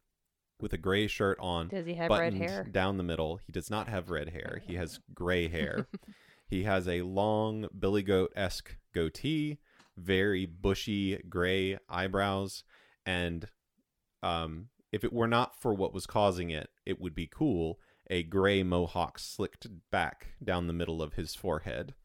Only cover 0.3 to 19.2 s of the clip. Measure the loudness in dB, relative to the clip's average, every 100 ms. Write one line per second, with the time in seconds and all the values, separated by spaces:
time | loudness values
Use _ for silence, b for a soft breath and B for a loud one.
0.3 | _ _ -10 -6 -4 2 2 2 2 2
1.3 | 2 0 -2 -2 -6 -6 -2 2 4 4
2.3 | 0 -2 -4 -4 0 0 0 -2 -2 -2
3.3 | -4 -8 -8 -4 -4 -2 -4 -2 -4 -4
4.3 | -8 -8 -10 -6 -4 -4 -8 -16 -6 0
5.3 | 2 2 0 -2 -2 -4 -8 B B B
6.3 | B B -2 2 2 2 0 0 2 2
7.3 | 4 2 -2 -6 -2 2 2 4 4 4
8.3 | 0 -2 -2 -12 -16 -8 -2 -2 -2 -2
9.3 | -2 -2 -6 b b b -10 2 4 6
10.3 | 4 0 0 2 2 0 0 0 -2 -4
11.3 | 0 2 2 0 -2 -6 -4 0 2 2
12.3 | 0 -2 -6 -16 b b b -2 0 0
13.3 | -2 -8 _ _ _ _ _ _ -6 -2
14.3 | 0 -2 -6 -12 _ -6 -4 -2 0 2
15.3 | 4 2 0 0 2 0 -2 -2 4 4
16.3 | 4 -2 -4 -8 _ -6 -4 -4 -6 -6
17.3 | 0 2 2 0 -4 b b b -2 0
18.3 | 4 6 6 4 2 2 0 -2 -4